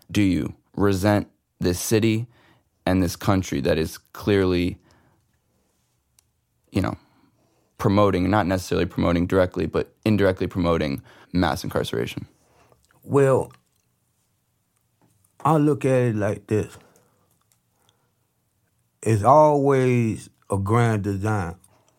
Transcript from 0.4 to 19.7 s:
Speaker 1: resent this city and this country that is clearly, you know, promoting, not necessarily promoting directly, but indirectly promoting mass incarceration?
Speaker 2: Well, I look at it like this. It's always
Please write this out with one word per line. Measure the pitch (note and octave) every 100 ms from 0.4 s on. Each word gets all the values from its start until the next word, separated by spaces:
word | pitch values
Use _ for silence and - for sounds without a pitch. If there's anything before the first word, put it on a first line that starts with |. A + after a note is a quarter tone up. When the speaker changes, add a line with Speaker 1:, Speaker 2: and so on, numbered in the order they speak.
| C2 - _ -
Speaker 1:
resent | G2+ G2 G2+ G#2 - _ _ _
this | F2+ F2
city | - A2 A2 A2 A#2+ _ _ _ _ _ -
and | F#2
this | F2 -
country | - G2 F#2 D2
that | C#2 D#2+
is | E2+ -
clearly, | - - - G2+ F#2 F2 F2 G2 _ _ _ _ _ _ _ _ _ _ _ _ _ _ _ _ _ _ _
you | G#2
know, | G#2+ - _ _ _ _ _ _ _ _
promoting, | A2 G2 G#2 F#2 F2+
not | G#2 F2+
necessarily | F#2+ - F2+ F2
promoting | - F2+ F2 F2+
directly, | F#2+ F2+ - E2
but | - - _ A2
indirectly | G#2 G2 F#2 F2+
promoting | G2 E2+ E2 D2+ C2+ - - -
mass | F2+ F2 C#2
incarceration? | - - B1+ A1+ A#1+ - - _ _ _ _ _ _ _
Speaker 2:
Well, | - C3+ C3+ B2 - - _ _ _ _ _ _ _ _ _ _ _ _ _ _ _ _ _ _
I | C#3 D#3
look | D3 C#3
at | C3+ C3
it | B2 G#2+
like | G2+ G#2 -
this. | G#2+ - - - _ _ _ _ _ _ _ _ _ _ _ _ _ _ _ _ _ _ _ _ _
It's | G#2+ G#2+
always | G#2 D3+ D3+ D3 C#3